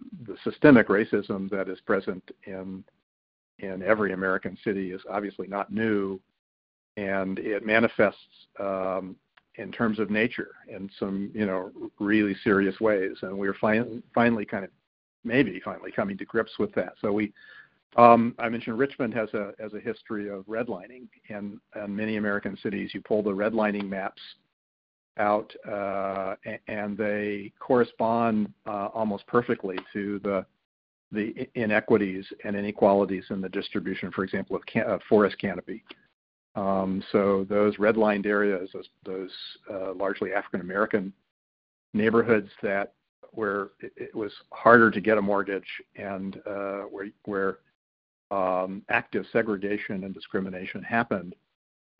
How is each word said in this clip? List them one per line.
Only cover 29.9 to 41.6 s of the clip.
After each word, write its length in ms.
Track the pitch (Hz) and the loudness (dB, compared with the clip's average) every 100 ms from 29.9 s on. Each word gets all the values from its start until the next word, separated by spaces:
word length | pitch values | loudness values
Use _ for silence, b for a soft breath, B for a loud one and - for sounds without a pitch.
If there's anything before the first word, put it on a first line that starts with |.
to 280 | 107 101 101 | -6 -4 -4
the, 260 | 101 95 92 _ _ _ _ _ _ | -2 -2 -4 _ _ _ _ _ _
the 240 | 107 113 - | -4 -4 -6
i-, 80 | 131 | -8
inequities 680 | 127 107 107 - 110 101 95 98 - | -2 0 2 4 2 2 -4 -10 -10
and 100 | 107 | -6
inequalities 680 | 101 101 104 104 98 95 92 - | -4 -6 2 4 6 4 -2 -4
in 100 | 101 | -6
the 80 | 95 | -4
distribution, 640 | 98 - 104 92 92 92 | -6 -6 -6 -4 -6 -4
for 100 | 92 | -4
example, 320 | 92 98 95 | -4 -4 -4
of 100 | 95 - | -6 -2
can-, 180 | 117 | -2
of 160 | 113 95 - | 0 -2 4
forest 300 | 107 98 - | 6 6 2
canopy. 440 | - 87 - 104 - B B _ _ _ _ | -6 -6 -10 -14 -14 B B _ _ _ _
Um, 480 | - 98 95 95 95 - | -4 0 0 0 -2 0
so 340 | 110 101 98 98 | 2 4 2 2
those 280 | 104 104 101 | 2 2 4
redlined 500 | 104 110 107 104 101 | 2 4 4 2 2
areas, 440 | 104 104 95 95 | 2 2 0 -4
those, 160 | 95 95 _ | -12 -16 _
those, 260 | 101 95 95 - - - - | -10 -8 -8 -12 -16 -16 -12
uh, 240 | 101 95 | -8 -8
largely 380 | 92 98 101 95 | -4 -4 -2 -2
African 280 | 98 - 98 | -4 -4 -6
American 520 | 87 95 107 107 98 - _ _ _ _ | -4 -2 0 0 -2 -10 _ _ _ _